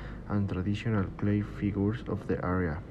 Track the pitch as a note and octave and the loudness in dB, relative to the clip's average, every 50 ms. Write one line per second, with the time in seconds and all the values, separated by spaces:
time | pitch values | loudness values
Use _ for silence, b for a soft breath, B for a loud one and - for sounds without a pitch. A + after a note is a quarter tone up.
0 | B B B B B - G2+ G#2 G2+ F#2+ - F#2 F#2 G2+ G#2 - - A#2 A2 G2+ | B B B B B -2 0 0 0 0 0 0 0 0 0 0 0 2 2 2
1 | F2+ - - - G#2 G#2 G#2 G#2 G2+ - - - G#2 G2+ G2 G2+ G2 G#2 A2+ - | 2 0 -2 0 2 2 4 2 2 -2 -4 -2 0 0 2 2 2 2 2 0
2 | - - - - - - F#2 - - F2+ F2+ F#2 F2+ E2+ D3 - - - | -2 -4 -4 -4 -2 -2 -2 0 0 0 2 2 2 0 0 -4 -6 -10